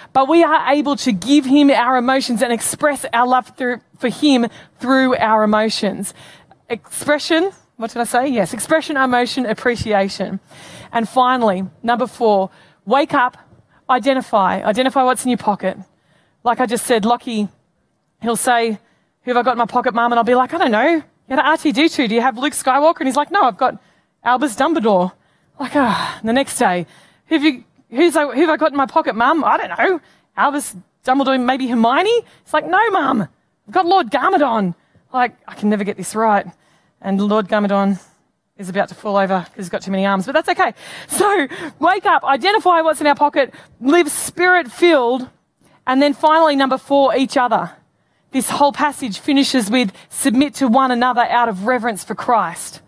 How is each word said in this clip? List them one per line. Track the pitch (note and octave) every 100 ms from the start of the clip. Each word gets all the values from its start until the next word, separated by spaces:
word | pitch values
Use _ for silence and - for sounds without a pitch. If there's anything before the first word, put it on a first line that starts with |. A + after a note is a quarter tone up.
| -
But | C4+ C4+
we | E4+
are | D#4 D#4 -
able | D4 C#4 C#4
to | B3+
give | F#3 A3 D4
Him | C4 D4 C#4+
our | A3+ A#3+ B3+
emotions | B3 C4+ B3+ A3
and | B3
express | A#3 - - D4 C#4 -
our | A#3 B3
love | B3+ - -
through, | B3 A#3+ _ _
for | B3
Him | - D4 B3+ A#3 - - _
through | B3 C4+ C4 -
our | G#3+ A3
emotions. | G#3+ G#3+ A3 - G3 - G3+ - - - _ _ -
Expression, | A#3 - - - D4 - E4 F#4+ - _ -
what | A3+
did | A#3+
I |
say? | A#3 B3 C#4
Yes, | A#3 F3
expression, | A3+ - D#4+ D#4 C#4
emotion, | C4 A#3+ B3 C4+
appreciation. | A3+ A3 B3 A3+ A3+ G3+ G3 - F3+ F#3+ - - - - -
And | A#3 A3+
finally, | C4 B3 B3+ A3 F#3 F#3 -
number | A3+ A#3 B3+
four, | - A3+ G3+ F#3+ - _ _ G3
wake | C4 D#4+
up, | C#4+ B3 - _ _ _ _ -
identify. | B3+ B3 C4 - G#3+ F#3 F#3+
Identify | - G#3+ C4 C4+
what's | B3+ B3+
in | B3+
your | A#3+
pocket. | A3 F#3+ F#3 - - _ _ _ _ _
Like | A#3+ A#3
I | A#3+
just | A#3+ -
said, | A3+
Lockie, | A3 A#3+ B3+ G#3+ G3+ _ _ _ _ _ _ _
he'll | A#3 A3+
say, | B3 A#3+ A#3 G#3 _ _ _ _
"Who | B3
have | A#3+
I |
got | B3
in | A#3+
my | A#3
pocket, | B3 B3
Mum?" | A#3 A#3+
And | A#3
I'll |
be | A3+
like, | B3 B3+
"I | E4
don't | D4+
know. | G#3+ D4
You | E4 - _ -
had | C4+
an | C#4
R | D#4+
two | D4+
D | A3 D#4+
two. | - A3+
Do |
you | A#3
have | B3+ A3+
Luke | D4
Skywalker?" | - C4 C4 D#4 E4+
And | C4+
he's | C#4
like, | D4
"No, | G4+
I've | C4 F#3
got | B3+ - _ _ _ _
Albus | A#3 B3 C#4 G#3
Dumbledore." | D4 C#4+ G#3+ F#3 F3+ - _ _ _ -
Like, | B3+ D4
ah, | A#3+ - - -
the | A3
next | B3+ C#4 -
day, | G#3+ F3+ D#3+ _ _ _ -
"Who | D#4+
have |
you, | D4+ B3 - _ _
who's, | A#3 F4
who | D4 C#4+ A#3+
have | D#4+
I | D#4
got | D#4
in | C#4
my | C4
pocket, | E4 D4
Mum?" | G#3+ B3 E4
"I | A3 D#4
don't | F4 -
know. | E4 F4 - _ _ -
Albus | C4 C#4 - F3+ - _
Dumbledore, | - C4+ C4 C4
maybe | B3 C4 B3+
Hermione?" | A#3+ A#3 C#4+ G4+ A#4+ - _
It's | -
like, | D4+ D4+
"No, | F#4+ A4+
Mum, | F#4+ C#4 B3 F3 _ _ _ -
I've |
got | F4+ E4+
Lord | F#4+ A3+
Garmadon." | C4 E4 F#4 C4+ A3+ F#3 - _ _ _
Like, | B3+ B3 - -
I |
can | - G#3
never | G#3
get | G3+ F#3+
this | E3+
right. | G#3+ A3+ G3+ F3+ - _ _ _ _
And | G3 G3
Lord | G#3 G#3+ G3
Garmadon | G#3+ G3+ G3+ G3 F#3+ - _ _ _ _ -
is | F#3
about | F#3+ -
to |
fall | - G#3+ G3
over | F#3+ F#3+ E3+
'cause | -
he's | F3
got | G#3
too | F#3+
many | F#3+
arms, | G3 G3 F#3
but |
that's | D4+ F#4
okay. | F4+ D#4 - - - -
So | - G4+ G4+ C4+ - D#4 -
wake | D#4+ G4
up, | F#4+ D4+
identify | - C#4 F#4 G#4+ F4+ E4+
what's | D#4+ D4+
in | D4
our |
pocket, | C#4+ D4 D4+ B3+ - - -
live | B3+ F4 D4
spirit-filled, | - - - F4+ F4+ B3 - F4 D4 A#3+ B3+ B3+ _ _ _ _ _ -
and | C4
then | C#4+
finally, | - D#4 D#4+ D#4+ C#4
number | C4+ C4
four, | - C#4 C4 B3+
each | C4 C4+
other. | B3 G3 F3 - _ _ _ _ _
This | C4+ -
whole | - C#4+
passage | - D4 - B3+ F#3
finishes | - C#4 C4 B3+ G3+
with, | B3 G#3+ - -
"Submit | - C#4 A#3+ C#4+ -
to | C4
one | B3+ C4
another | A#3+ B3+ A#3+
out | A#3 A#3+ A#3
of | F#3 G#3+
reverence | B3+ A#3 F#3+
for | -
Christ." | G#3 - A3+ E3+ F3 - -